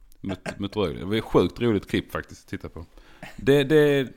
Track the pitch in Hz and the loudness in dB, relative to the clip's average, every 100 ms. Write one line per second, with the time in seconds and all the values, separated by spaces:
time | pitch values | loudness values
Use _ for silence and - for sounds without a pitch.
0 | - - 98 95 - - 98 107 87 60 | -20 -14 -10 -8 -10 -8 -8 -4 -4 -4
1 | 87 110 - 139 90 - 120 98 - 101 | -4 -4 2 4 4 0 0 0 0 -4
2 | - 82 - - - 98 90 78 80 - | -4 -10 -10 -16 -14 -14 -12 -14 -18 -20
3 | - - - - 101 143 131 151 147 139 | -20 -20 -20 -4 2 4 4 4 4 2
4 | 123 | -2